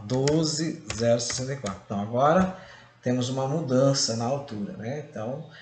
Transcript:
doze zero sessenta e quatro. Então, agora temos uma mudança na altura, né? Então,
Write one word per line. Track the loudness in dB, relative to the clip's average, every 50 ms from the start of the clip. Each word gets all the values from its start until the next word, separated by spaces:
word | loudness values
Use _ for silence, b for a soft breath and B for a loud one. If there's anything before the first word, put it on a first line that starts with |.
| -4
doze | -2 0 2 4 4 4 4 2 2 0 -2 -2 -4 -4 -6 -10 -10 -4
zero | 0 2 4 4 4
sessenta | 2 -2 -4 -4 -4 -6 -6
e |
quatro. | -6 -6 -8 -8 -8 -8
Então, | -6 -6 -4
agora | -4 -2 2 4 4 6 6 6 4 2 B B B B B B B B B _
temos | -2 0 0 0 0 -2
uma | -2 -2 -2
mudança | -2 -2 -2 0 2 4 6 6 6 4 4 2 0 0
na | -2 0
altura, | 0 -2 -2 -4 -8 -8 -6 -6 -8 -8
né? | -8 -8 -6 -6 -6 -8 -10
Então, | -10 -8 -8 -6 -8 -8 -10 B B B